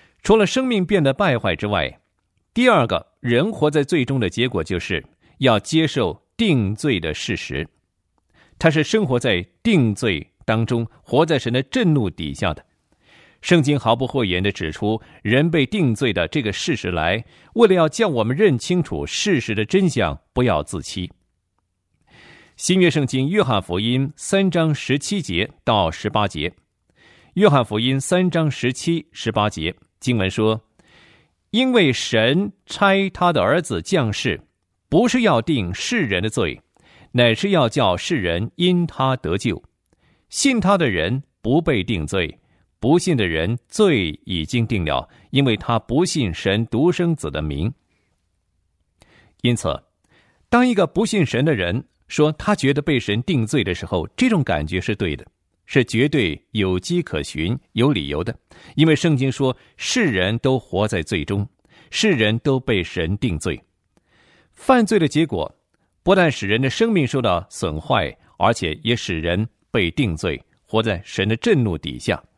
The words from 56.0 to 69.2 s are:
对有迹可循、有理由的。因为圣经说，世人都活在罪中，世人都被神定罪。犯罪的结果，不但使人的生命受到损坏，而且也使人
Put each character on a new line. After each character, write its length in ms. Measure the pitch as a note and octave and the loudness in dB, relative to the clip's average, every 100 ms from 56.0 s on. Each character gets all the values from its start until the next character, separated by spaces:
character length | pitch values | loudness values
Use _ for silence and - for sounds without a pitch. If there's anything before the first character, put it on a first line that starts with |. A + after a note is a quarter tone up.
| D3 | 0
对 340 | D3+ F#2 C#2+ - | 0 -2 -4 -8
有 280 | A2 F#2+ F2+ | -2 0 0
迹 240 | - F3 | -2 -4
可 180 | - D#2 | -2 -6
循、 360 | C#2+ - F2 B2+ - | -6 -4 -4 -4 -6
有 180 | - C3 | 0 2
理 160 | A2 C#2+ | 0 -2
由 160 | C#2+ | -6
的。 120 | F#2 - _ - - - | -6 -10 _ -20 -10 2
因 120 | D#3+ | 4
为 80 | D3 | 4
圣 200 | E3+ C#3 | 2 0
经 160 | C3+ | 0
说， 240 | - C3+ B2 _ _ | 0 -2 -2 _ _
世 280 | - B3+ F#3 | -4 0 2
人 300 | F#2+ F#2 A2+ | 2 0 0
都 180 | C3 C3 | 0 0
活 300 | - F#2 G#2+ | -2 -2 0
在 160 | F#2 | -2
罪 200 | D#2+ F#2 | -2 -4
中， 240 | - G2 G2+ - _ _ _ | -2 -2 -4 -10 _ _ _
世 200 | - A3 | -2 0
人 260 | C#3+ G#2+ A2+ | 2 2 0
都 200 | - C3 | 0 -2
被 240 | - G2+ | 0 -2
神 320 | E2+ F2+ E2 G2+ | -2 -4 -4 -2
定 180 | B2 D#2 | -2 -2
罪。 240 | F#2 D2+ - _ _ _ _ _ _ _ _ | -4 -6 -10 _ _ _ _ _ _ _ _
犯 300 | _ - B3+ | _ 2 2
罪 140 | G#3+ G#3+ | 4 2
的 100 | D#3 | 2
结 160 | D3+ | 2
果， 320 | E3 F#2+ D2 - _ _ _ _ | 0 -2 -6 -10 _ _ _ _
不 140 | F3 G3 | 2 4
但 160 | E3+ | 2
使 160 | - G2 | 0 -2
人 120 | A2+ | 0
的 80 | C3+ | 0
生 240 | - A3+ | 0 0
命 140 | G3 B2+ | 2 0
受 160 | C#3 | 0
到 240 | A2+ E2+ F#2+ | 0 0 -2
损 320 | - E2+ D#2 | -6 -6 -4
坏， 320 | - A#2+ C#2+ - _ - | -2 0 -2 -6 _ -2
而 120 | F#2+ | 0
且 220 | A#2+ E2 D2 | 0 -4 -4
也 120 | A2+ A#2 | -4 -4
使 240 | - | -2
人 280 | E2 | -4